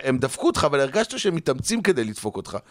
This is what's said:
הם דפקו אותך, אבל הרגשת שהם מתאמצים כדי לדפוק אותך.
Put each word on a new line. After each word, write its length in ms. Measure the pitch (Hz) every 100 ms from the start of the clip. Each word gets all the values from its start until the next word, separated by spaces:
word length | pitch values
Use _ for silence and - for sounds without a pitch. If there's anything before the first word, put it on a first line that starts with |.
הם 160 | 135 131
דפקו 280 | 131 - 330
אותך, 180 | -
אבל 160 | 151 139
הרגשת 380 | 139 185 226 254
שהם 160 | 208
מתאמצים 480 | 165 - 131 - 220
כדי 220 | 202 147
לדפוק 320 | 110 107 107 98
אותך. 220 | - 101 -